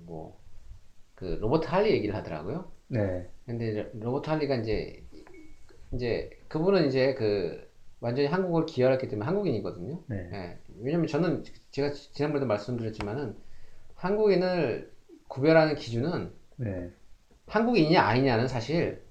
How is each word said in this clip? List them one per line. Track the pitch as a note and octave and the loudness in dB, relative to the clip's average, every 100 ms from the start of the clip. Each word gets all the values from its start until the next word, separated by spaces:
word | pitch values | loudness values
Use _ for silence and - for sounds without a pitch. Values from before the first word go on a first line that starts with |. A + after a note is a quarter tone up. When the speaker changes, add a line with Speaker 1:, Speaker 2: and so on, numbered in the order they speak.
Speaker 1:
뭐 | E2+ D#2+ D#2+ - - - - - - - - | -14 -12 -12 -16 -14 -14 -14 -16 -18 -20 -20
그 | - F#2 D#2+ | -12 -4 -2
로버트 | G#2+ D#3+ D#3 | 2 0 2
할리 | F3 G#3+ | 2 4
얘기를 | B2 G#2 G2 | 2 2 -4
하더라고요. | - D#2 E2+ D#3+ - - - | -6 -8 -6 -8 -8 -16 -4
Speaker 2:
네. | A#2+ G2 F2+ F#2 - - | 0 0 -2 -6 -12 -10
Speaker 1:
근데 | A#2 A2+ | -4 -2
이제 | G#2 - | -4 -6
로버트 | A#2 A#2 C3+ D3+ | -6 -4 -4 -2
할리가 | D#3 C#3+ B2+ | -2 0 0
이제, | A2 G2+ D2 - - - - - - - - - - | 0 -2 -2 -10 -16 -18 -18 -18 -18 -16 -18 -18 -8
이제 | - A#2+ F#2 - - - | -4 0 0 -2 -12 -8
그분은 | D#3 F3+ G3 C#3+ | 0 4 4 4
이제 | C3 C3 | 4 4
그 | - G#2+ G2+ E2+ D2 - - - - | 4 2 2 0 -6 -14 -18 -18 -6
완전히 | A#2+ B2+ C#3+ | -2 0 2
한국을 | F3+ F#3 E3 - | 2 2 2 0
기여했기 | B2 B2+ C3 B2+ | 4 4 4 0
때문에 | G#2 B2+ | -4 0
한국인이거든요. | G3+ F#3+ A2 F#2+ E2 F#2+ F3 D3 | 0 0 0 -2 -6 -8 -8 -6
Speaker 2:
네. | G2+ F2+ | -6 -6
Speaker 1:
예. | G2 F2 - - - | -8 -10 -12 -16 -8
왜냐면 | B2 E3+ D#3 | -2 0 2
저는 | D3 F3 C3 - - - | 2 2 0 -4 -16 -10
제가 | - C#3+ | -4 -2
지-, | - - | -4 -10
지난번에도 | - D3 C#3+ B2+ | -4 0 0 0
말씀드렸지만은 | G#2 - B2 A2+ - G#2 B2 B2 - - - - - - | 0 0 -4 -4 -6 -6 -4 -6 -8 -12 -12 -12 -14 -16
한국인을 | - F3+ G#3 G#3+ F3 F#3 F3+ C3+ G2+ - - - - - | -6 -2 4 6 6 4 2 0 0 -6 -18 -20 -20 -12
구별하는 | - D3 E3 D#3 C#3+ | 2 8 8 8 2
기준은 | A#2 A#2 D3 D#3 F2 - - - | -2 -2 0 -2 -6 -10 -20 -8
Speaker 2:
네. | A2+ F#2 F2+ - - - _ - - | -6 -4 -8 -14 -20 -20 _ -20 -2
Speaker 1:
한국인이냐 | G#3+ A3+ A3+ D#3 F3 | 2 4 4 6 6
아니냐는 | G#2 A#2+ C3+ A2+ B2 | 6 4 4 4 2
사실 | A#2+ A2+ E3 G#2 - - | -2 -2 0 0 -4 -14